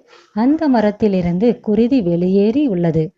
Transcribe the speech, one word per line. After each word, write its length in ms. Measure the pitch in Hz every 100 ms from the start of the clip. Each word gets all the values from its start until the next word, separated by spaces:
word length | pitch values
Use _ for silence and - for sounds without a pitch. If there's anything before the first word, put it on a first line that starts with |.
| - - _ 208
அந்த 260 | 254 311 302
மரத்திலிருந்து 840 | 240 208 202 214 185 175 180 240 185
குருதி 400 | 220 208 233 269
வெளியேறி 640 | 175 170 180 196 208 269 285
உள்ளது. 360 | 175 170 156 160